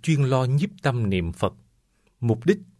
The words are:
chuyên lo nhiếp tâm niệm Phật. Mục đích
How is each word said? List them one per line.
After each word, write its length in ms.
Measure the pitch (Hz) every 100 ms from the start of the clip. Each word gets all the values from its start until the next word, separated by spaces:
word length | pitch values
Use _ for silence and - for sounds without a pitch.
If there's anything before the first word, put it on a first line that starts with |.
chuyên 200 | - 147
lo 220 | 135 131 127
nhiếp 240 | 143 196 -
tâm 280 | 147 120 107
niệm 220 | 92 85
Phật. 200 | - 98 - _ _ _ _ _ -
Mục 260 | 120 113 160
đích 140 | 208 - _